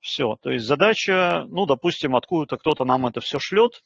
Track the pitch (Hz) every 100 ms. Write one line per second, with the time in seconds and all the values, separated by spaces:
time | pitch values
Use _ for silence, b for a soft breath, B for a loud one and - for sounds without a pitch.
0 | - - 123 107 139 127 110 143 202 214
1 | - 185 175 170 151 165 190 127 175 -
2 | 143 127 - 170 147 127 - 151 127 127
3 | 127 117 - 143 - 190 240 -